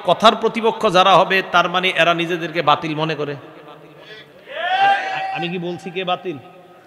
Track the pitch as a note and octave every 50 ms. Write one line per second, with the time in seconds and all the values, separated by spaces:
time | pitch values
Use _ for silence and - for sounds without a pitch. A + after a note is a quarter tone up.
0 | - F3+ E3+ - G3+ A3+ A3 G3+ A3 A3 - A#3 G#3+ A3+ - - G#3+ A3 E3 F3+
1 | F#3 G3 F#3 D#3+ F#3+ F3+ F#3+ F#3+ F#3 F#3 - F3 E3+ F3+ F3 F#3 F3+ F#3 - D#3+
2 | E3 E3+ E3+ E3 E3+ E3 F3+ E3+ D#3+ E3 D3+ E3+ D3 D3 D3 C#3+ E3 D#3+ D3+ D3
3 | D#3 D#3+ D#3 C#3+ D3 C#3+ C#3+ C3+ - - - - D3 D3 D3 D3+ - - D3 -
4 | - - - - - - - - - - C5+ D#5 E5+ F5+ F#5 F#5+ G4 - - G5
5 | - - - - - - - - E3+ F3 F3 F#3 E3+ F3 F3 E3 - F#3+ E3 F#3
6 | F#3+ F3+ F3+ F3 F#3 F#3 D#3 C3 - - - - - - - - -